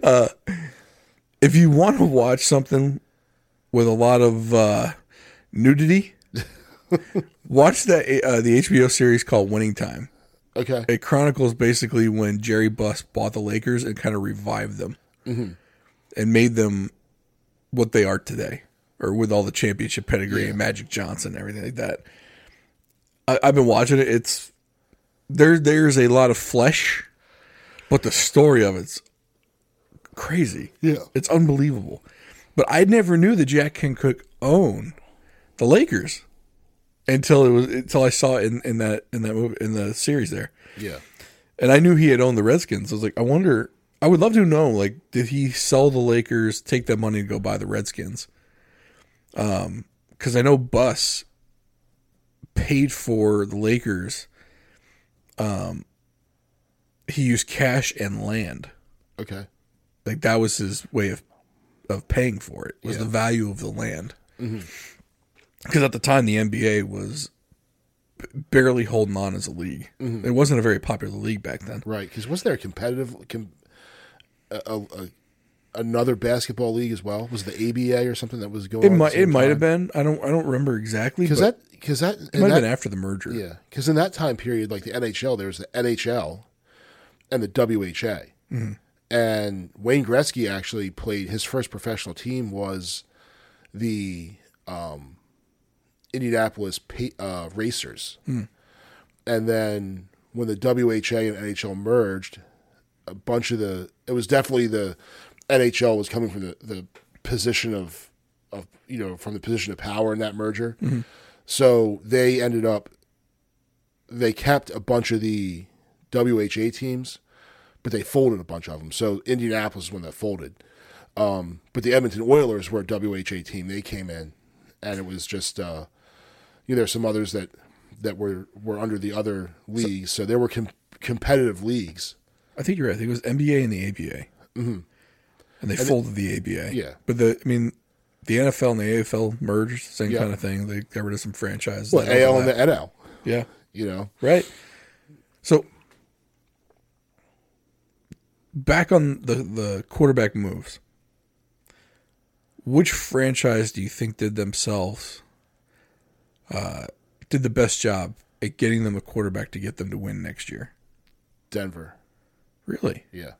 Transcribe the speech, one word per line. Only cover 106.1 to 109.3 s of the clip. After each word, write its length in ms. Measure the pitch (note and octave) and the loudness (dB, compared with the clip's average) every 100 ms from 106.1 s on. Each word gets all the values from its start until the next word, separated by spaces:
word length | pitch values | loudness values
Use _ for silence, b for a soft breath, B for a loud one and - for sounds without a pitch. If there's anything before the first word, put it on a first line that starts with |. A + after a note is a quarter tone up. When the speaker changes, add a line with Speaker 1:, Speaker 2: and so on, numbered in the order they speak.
| A2+ A2+ | -4 -6
Speaker 2:
from 120 | F#2+ | -6
the, 140 | F#2 - | -12 -12
the 240 | A2+ G2 F#2 _ _ _ | -14 -14 -14 _ _ _
position 500 | - A#2+ A#2+ A2+ A#2 | -8 -4 -2 -2 -2
of, 360 | G#2 F2 - - _ _ _ _ | -6 -8 -14 -20 _ _ _ _
of, 120 | G2+ F#2 _ _ | -18 -18 _ _
you 100 | B2+ | -12
know, 200 | G2 F2+ | -10 -10
from 160 | - | -12